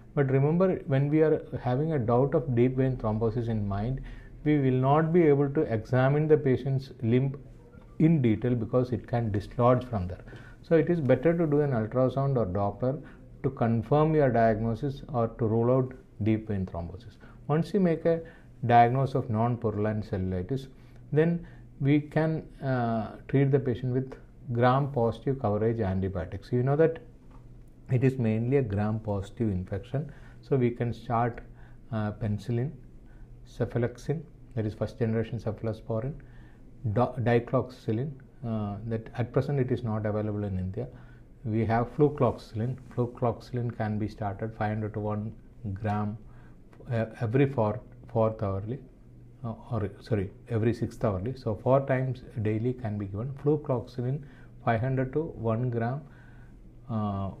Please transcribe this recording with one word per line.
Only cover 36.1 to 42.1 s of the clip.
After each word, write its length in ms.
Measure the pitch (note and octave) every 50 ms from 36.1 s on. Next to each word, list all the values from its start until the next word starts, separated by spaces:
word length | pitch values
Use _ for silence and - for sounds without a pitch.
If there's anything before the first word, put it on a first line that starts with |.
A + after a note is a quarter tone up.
| D#3+ - - - - - - - - - - - - - - G#2+ G2
do-, 200 | A#2 - - - -
dicloxacillin, 920 | A2 A#2+ A#2 A#2+ A#2 - C#3 B2+ - - - - - A#2+ G#2+ A2+ C#3 D#3+ - - - - - - A#2+
uh, 320 | A#2 A2 A2 G#2 G2+ G2+ G2 A2+
that 220 | A2+ A2+ A2+ - - -
at 160 | - A2+ -
present 280 | - C#3 C3 - C#3+ C#3
it 100 | B2+ B2+
is 140 | B2 - A#2+
not 220 | A2+ G#2+ A2 G#2
available 380 | G#2+ G2+ G#2+ G#2+ G#2+ G#2 G#2 G2+
in 140 | G2+ F#2+ F#2
India. 300 | F2+ F#2 F#2 A#2 B2+ - - - - - - - - - - - -
We 200 | A#2 G#2 A2+ A2
have 280 | G2+ A2+ A#2+ A#2 - -
flucloxacillin. 800 | - D3 C#3